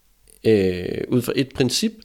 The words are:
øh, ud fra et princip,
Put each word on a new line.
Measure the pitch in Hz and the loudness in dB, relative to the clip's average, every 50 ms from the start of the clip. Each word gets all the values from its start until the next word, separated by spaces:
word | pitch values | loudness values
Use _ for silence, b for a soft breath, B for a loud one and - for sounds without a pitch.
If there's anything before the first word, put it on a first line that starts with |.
| _ _ _ _ _ - - _ - | _ _ _ _ _ -20 -20 _ 2
øh, | 113 110 104 95 92 90 90 90 - - - - - | 4 4 4 4 2 0 -2 -4 -6 -6 -6 -4 -2
ud | - 123 117 | 0 0 0
fra | - - | 0 -2
et | - 135 131 - | -2 -2 -2 -2
princip, | - 139 123 - - - 226 220 - - | -2 -2 0 0 -2 -2 -4 -4 -8 -14